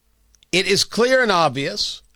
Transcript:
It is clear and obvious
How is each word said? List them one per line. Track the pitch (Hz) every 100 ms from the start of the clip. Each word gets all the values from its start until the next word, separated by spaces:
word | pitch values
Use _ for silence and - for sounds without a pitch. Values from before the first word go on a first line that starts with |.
| _ _ _ _ -
It | 175 190
is | 196
clear | - - 247 262
and | 240
obvious | 180 156 131 143 208 - - _